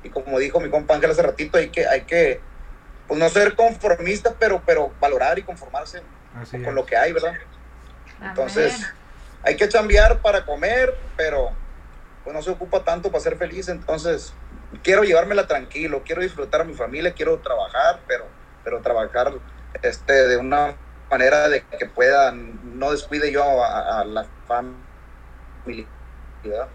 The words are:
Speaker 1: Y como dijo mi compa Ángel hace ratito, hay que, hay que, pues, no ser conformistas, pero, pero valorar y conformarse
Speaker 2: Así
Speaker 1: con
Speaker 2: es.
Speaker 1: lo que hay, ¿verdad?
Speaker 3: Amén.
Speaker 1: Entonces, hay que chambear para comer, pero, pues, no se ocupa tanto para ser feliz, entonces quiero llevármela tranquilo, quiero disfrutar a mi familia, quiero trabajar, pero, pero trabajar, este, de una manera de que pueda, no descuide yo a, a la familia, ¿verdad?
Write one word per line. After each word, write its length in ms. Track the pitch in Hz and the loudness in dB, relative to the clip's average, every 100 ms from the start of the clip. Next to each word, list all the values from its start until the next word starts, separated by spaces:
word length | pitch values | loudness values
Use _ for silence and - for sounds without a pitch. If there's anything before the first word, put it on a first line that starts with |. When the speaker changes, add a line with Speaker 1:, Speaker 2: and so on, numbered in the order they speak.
Speaker 1:
Y 60 | 127 | -8
como 300 | 139 135 131 | -10 -2 -2
dijo 180 | 139 170 | 2 0
mi 120 | 160 | 0
compa 240 | 151 147 | -2 2
Ángel 180 | 151 160 | 2 4
hace 100 | 156 | 4
ratito, 340 | 156 - 151 170 | 2 0 0 0
hay 120 | 156 | 0
que, 180 | - - | -2 0
hay 140 | 135 | 0
que, 400 | - 170 151 - - - - - - - - | 0 2 2 0 -10 -18 -18 -18 -20 -20 -6
pues, 140 | 151 | 0
no 80 | 165 | 2
ser 260 | 190 202 | 4 4
conformistas, 800 | 214 226 220 214 170 175 208 233 226 | 4 2 2 0 0 0 0 -2 2
pero, 200 | 220 190 - | 2 2 2
pero 260 | 165 147 - | 2 2 0
valorar 400 | 143 127 135 180 | 0 2 0 -2
y 40 | |
conformarse 600 | 190 175 - 143 156 175 - - - 120 | -6 -16 -10 -10 -10 -16 -18 -20 -20 -16
Speaker 2:
Así 160 | 117 127 | -12 -8
Speaker 1:
con 120 | 123 | -4
Speaker 2:
es. 40 | |
Speaker 1:
lo 100 | 135 - | -4 0
que 100 | 120 | 2
hay, 160 | 151 | 2
¿verdad? 220 | 165 165 170 - - - - - - - - | 0 -2 -6 -16 -20 -20 -20 -20 -20 -20 -16
Speaker 3:
Amén. 120 | 190 | -8
Speaker 1:
Entonces, 600 | 185 131 196 151 240 208 - - - - - | -4 -2 2 0 0 -10 -14 -20 -20 -20 -4
hay 100 | - 147 | -2 2
que 120 | 208 | 2
chambear 500 | 220 214 208 220 233 | 2 6 8 8 6
para 260 | 214 196 | 2 0
comer, 520 | - 147 185 247 262 254 - - | -2 -4 0 2 0 -2 -10 -4
pero, 360 | 156 143 120 - - - - - - - | -2 0 -2 -4 -12 -16 -20 -20 -20 -16
pues, 100 | 135 | -12
no 80 | 151 | -8
se 80 | 165 | -6
ocupa 320 | 175 175 190 | -8 -2 -2
tanto 300 | - 170 190 | 0 -2 -2
para 100 | 165 | -2
ser 140 | 165 165 | -2 -4
feliz, 320 | 175 175 180 | -6 -6 -8
entonces 680 | 170 - 156 165 147 - - - - - - | -8 -6 -4 -2 -4 -6 -18 -18 -18 -18 -6
quiero 220 | - 196 | 2 4
llevármela 420 | 208 165 175 202 190 | 6 4 4 0 2
tranquilo, 560 | 143 127 147 160 139 | -2 -4 -8 -6 -6
quiero 180 | - 165 | -6 -4
disfrutar 400 | 185 156 135 151 | -4 -6 -2 -2
a 20 | |
mi 100 | 165 | -2
familia, 380 | - 117 139 175 | -6 -8 -4 -4
quiero 240 | - 160 160 | -2 -2 -2
trabajar, 640 | - 120 - 123 160 170 - | -2 -4 -2 2 2 0 -6
pero, 200 | 120 - - - - | -6 -6 -20 -20 -14
pero 160 | 117 120 | -8 -4
trabajar, 520 | 123 113 104 120 120 127 - - - - | -2 -2 -2 -2 -2 -4 -16 -20 -16 -4
este, 300 | 123 - - 135 131 | -4 -2 0 4 4
de 80 | 123 | 2
una 380 | 131 143 147 - - - - | 0 0 0 -4 -20 -20 -4
manera 380 | 131 131 147 151 | 2 4 4 4
de 140 | 139 - - | 0 -4 -10
que 80 | 104 | -8
pueda, 460 | - 127 139 135 | 2 4 6 4
no 580 | 120 117 110 120 120 139 | 0 -14 -16 -16 -6 -4
descuide 380 | 147 - 147 147 | -4 -4 -4 -2
yo 120 | 143 143 131 | 0 2 2
a, 360 | 117 113 113 110 | 2 -2 -4 -4
a 40 | |
la 200 | 101 110 - - - | -4 -6 -8 -16 -4
familia, 1400 | 120 127 127 - - - - - - - - - 113 107 - - - - - | -4 -4 -16 -20 -20 -20 -20 -20 -20 -20 -16 -14 -14 -16 -18 -20 -20 -20 -16
¿verdad? 260 | 107 107 135 | -8 -8 -8